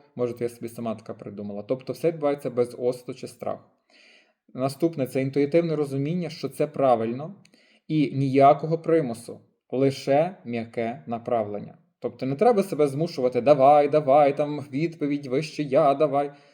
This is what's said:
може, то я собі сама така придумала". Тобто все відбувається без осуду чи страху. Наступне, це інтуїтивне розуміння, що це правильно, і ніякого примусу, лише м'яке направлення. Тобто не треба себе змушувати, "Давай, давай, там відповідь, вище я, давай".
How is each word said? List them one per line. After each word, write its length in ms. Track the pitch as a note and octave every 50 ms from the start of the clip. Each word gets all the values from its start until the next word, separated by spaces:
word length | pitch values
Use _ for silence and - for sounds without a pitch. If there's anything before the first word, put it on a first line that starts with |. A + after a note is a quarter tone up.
| _ _ _
може, 180 | B2 B2 A#2+ A#2+
то 100 | A#2+ A#2+
я 60 | A#2
собі 180 | - - A#2+ A2+
сама 260 | A2+ - A#2 A2+ A2
така 200 | - - - A2
придумала". 480 | - - G#2+ G2+ G2+ G#2 G#2 G2+ G#2 G#2
Тобто 300 | - C3+ C3 - - B2
все 160 | - - E3
відбувається 420 | E3+ D#3+ D3 C#3+ C#3+ D3 - C3
без 260 | A#2 B2 B2 A#2+ - -
осуду 360 | B2 B2 B2 B2 - - B2+
чи 140 | - - A#2+
страху. 420 | - - - G#2 G2+ G#2 - _ _ _ _ _ _ _ _ _ _ _ _ _ _ _ _ _ -
Наступне, 520 | B2+ B2+ C#3 C#3 - E3+ E3 D#3+ C#3+ C3
це 160 | B2 - C3+ C3
інтуїтивне 540 | C3+ C3+ C#3+ C#3+ C#3+ D#3+ E3+ E3+ E3 D#3
розуміння, 540 | D3 D3 C3+ C3+ C#3 C#3 D3 E3+ F3+ E3+ D3+
що 180 | - - - B2+
це 180 | - - D3+
правильно, 680 | D3+ - - C#3 C3+ A#2+ A2+ A2+ A2+ A#2+ B2+ D3+ - - - _ _ _ _ _ _ _ _ _ -
і 220 | D#3 D#3 D3 - C3+
ніякого 640 | C3+ C#3 C3+ B2+ C3+ C3+ C#3+ D3+ D3+ - D#3 E3 E3
примусу, 640 | - E3 E3 D#3+ D3 A#2+ A2+ - - - G#2+ - - _ _ _ _ _
лише 680 | - B2+ C3+ C#3 C3+ - - - C#3 D3 D#3+ F3+ G3 - -
м'яке 600 | A#2 A#2+ A#2 A2 A2+ - A#2+ A2+ A2+ A#2+ - -
направлення. 720 | A#2 A#2 A#2 A#2 - B2 A2+ G#2+ G#2 G#2 G#2 A2 G#2+ - - _ _ _ _
Тобто 280 | - B2 G2+ - B2+
не 100 | C3 C#3
треба 260 | C#3 G#3+ A#3+ B3 G3 F#3+
себе 260 | G3 E3 C#3+ D3+ C#3
змушувати, 520 | C3+ C#3 D#3+ F3 - C#3+ B2+ B2+ B2+ B2
"Давай, 480 | A2+ C3 D3+ C3 C3 C#3 D3 D3 D3 C#3+
давай, 480 | C#3+ D3+ D3 C3 C3+ D3+ D3 C#3 C#3
там 240 | C#3+ D3+ D3 D3 D3
відповідь, 680 | - - B2+ C#3 E3 E3+ E3 - D3+ C#3+ C#3+ C#3+ C#3
вище 360 | C3 B2 C#3 D#3 D#3 - - D3+
я, 320 | C3+ B2 C3+ - C#3 C#3
давай". 380 | C#3 D#3 D3 C3+ C#3+ C#3+ C#3+ C#3+ - _ _